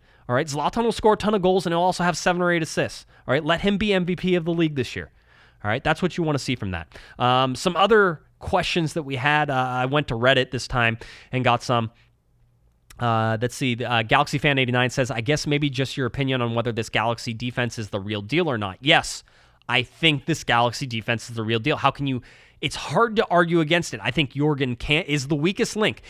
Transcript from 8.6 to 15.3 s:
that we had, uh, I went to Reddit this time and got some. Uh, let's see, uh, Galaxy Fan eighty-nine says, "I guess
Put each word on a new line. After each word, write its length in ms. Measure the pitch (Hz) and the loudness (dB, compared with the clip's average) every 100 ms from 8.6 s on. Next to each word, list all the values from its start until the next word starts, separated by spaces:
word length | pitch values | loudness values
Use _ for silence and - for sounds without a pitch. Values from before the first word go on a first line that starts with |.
| - 180 156 | 0 0 0
that 100 | 170 | -2
we 140 | 135 131 | -6 -2
had, 340 | 147 151 143 | 2 2 2
uh, 40 | |
I 320 | 131 127 127 131 | 0 0 0 0
went 200 | 147 - | 0 0
to 80 | |
Reddit 380 | 117 123 131 127 | 2 4 4 2
this 160 | 120 - | -4 -4
time 300 | 127 117 113 - - - | 0 2 0 -10 -20 -6
and 100 | 127 | 0
got 220 | 127 120 | 2 2
some. 260 | - 120 113 _ _ _ _ _ _ _ _ _ _ - | 2 0 0 _ _ _ _ _ _ _ _ _ _ -4
Uh, 380 | 120 113 110 110 | 0 2 2 0
let's 140 | 120 - | -4 -2
see, 280 | 131 117 | -2 -2
uh, 200 | 117 120 | 0 0
Galaxy 340 | 110 139 147 143 | 4 2 4 2
Fan 180 | 151 135 | 2 2
eighty-nine 340 | 123 123 123 | 2 2 2
says, 200 | - 123 | 0 -2
"I 100 | 117 | -2
guess 280 | 113 | 0